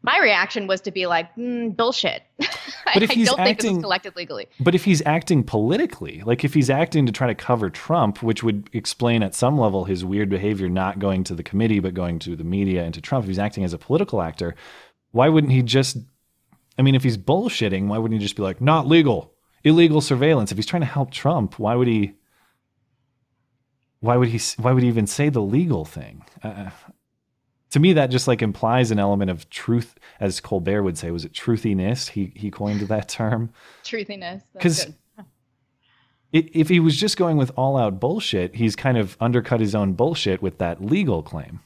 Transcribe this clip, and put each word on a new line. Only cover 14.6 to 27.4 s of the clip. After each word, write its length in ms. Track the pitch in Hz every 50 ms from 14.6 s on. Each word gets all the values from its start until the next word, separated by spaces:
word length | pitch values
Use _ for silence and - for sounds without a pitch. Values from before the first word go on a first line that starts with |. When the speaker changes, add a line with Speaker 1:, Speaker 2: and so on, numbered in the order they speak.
| - - - - - _ _ _ _ _
Speaker 2:
why 180 | - 113 127 156
wouldn't 240 | 160 156 147 135 131
he 80 | 131
just, 360 | 123 117 123 135 135 131 - - - _ _ _ _ _ _ _ _ _ _ _ _ _ _ -
I 20 |
mean, 140 | 131 135 135
if 80 | 131 131
he's 140 | 131 113
bullshitting, 680 | 101 92 - 147 185 226 240 - - 117 104 95 92 98 101
why 100 | 104 113
wouldn't 200 | 113 113 110 110
he 60 | 101
just 100 | 101 -
be 40 | -
like, 180 | 101 95 92 -
"Not 280 | 123 143 156 160 139
legal, 460 | 131 156 170 156 139 110 85 - _ _ _ _ _ _ _ _
illegal 380 | 147 156 170 170 160 151 151
surveillance"? 500 | 147 - 139 123 135 156 160 135 107 101
If 60 | -
he's 80 | 98 110
trying 160 | - - 175
to 60 | 156
help 240 | 135 - 143 135 131
Trump, 480 | - - - 147 170 160 107 92 - -
why 160 | 107 107 117
would 120 | 123 127 120
he, 240 | 113 110 101 101 - _ _ _ _ _ _ _ _ _ _ _ _ _ _ _ _ _ _ _ _ _ _ _ _ _ _ _ _ _ _ _ _ _ _ _ _ _
why 160 | - 113 123
would 120 | 123 127 117
he 60 | 113
s-, 200 | 113 - - -
why 140 | - 110 123
would 120 | 131 127 127
he 60 | 123
even 180 | 113 113 107
say 220 | 101 - - 143 151
the 120 | 139 120
legal 440 | 104 98 110 143 180 170 135 85 78
thing? 380 | - - 82 64 - - - - - _ -
Uh, 280 | - 107 104 95 101 87 80 - - - - _ _ _ _ _ _ _ _ _